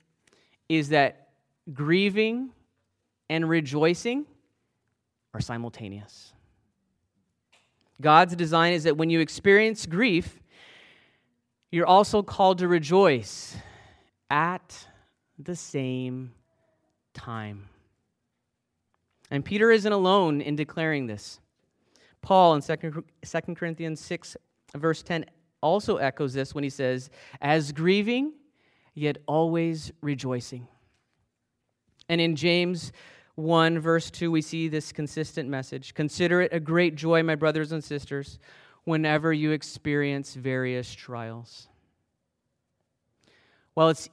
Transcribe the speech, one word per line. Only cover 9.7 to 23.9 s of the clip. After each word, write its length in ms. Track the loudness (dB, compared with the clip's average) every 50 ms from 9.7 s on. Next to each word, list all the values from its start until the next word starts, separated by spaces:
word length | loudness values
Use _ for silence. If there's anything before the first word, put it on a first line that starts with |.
| 0 -4 -8
grief, 540 | -6 -2 0 2 2 2 0 -2 -4 -12 -18 _ _ _ -20 -20 -20 -20 -20 -20 -20 _ _ _ _ _ _ _ _ _ _ _ _ _ _ _ -6
you're 160 | -2 0 4
also 360 | 8 8 8 8 6 2 0 0
called 360 | 0 0 4 4 4 4 4
to 100 | 2 2
rejoice 840 | 2 2 2 4 6 6 8 6 6 2 -2 -8 -14 -14 -16 -14 -16 -16 -16 -18 -20 -20 -20 -20 _ _ _ _ _ _ _ -2
at 560 | 0 0 0 0 -4 -8 _ -18 -20 -20 -20 -20 _ _ _ _ _ _ _ _ _ -18
the 160 | -12 -12 -10
same 760 | -10 -10 -8 -6 -4 -4 -4 -4 -6 -6 -8 -8 -10 -12 -14 -18 _ _ _ _ _ _ _ _ _ _ _ _ _ _ _ -20
time. 540 | -18 -14 -10 -10 -10 -10 -10 -12 -14 -18 -20 _ _ _ _ _ _ _ _ _ _ _ _ _ _ _ _ _ _ _ _ _ _ _ _ _ _ _ _ _ _ _ -6
And 140 | -6 -6 -4
Peter 260 | -2 0 2 4 6
isn't 220 | 6 4 4 2 0
alone 480 | 2 4 4 4 4 4 2 0 -2
in 160 | -2 -4 -4
declaring 500 | -4 -4 -6 -6 -4 -2 -2 -2 -4 -4
this. 340 | -6 -8 -10 -12 -16 -20 -20 _ _ _ _ _ _ _ _ _ _ _ _ _ _ _ _ -2
Paul 320 | 2 4 6 6 6 6
in 80 | 4 0
Second 300 | -4 -6 -6 -6 -10 -10
Cor-, 120 | -10 -14 _ _ _ -14
Second 340 | -8 -8 -8 -6 -8 -10
Corinthians 440 | -8 -8 -8 -8 -8 -8 -8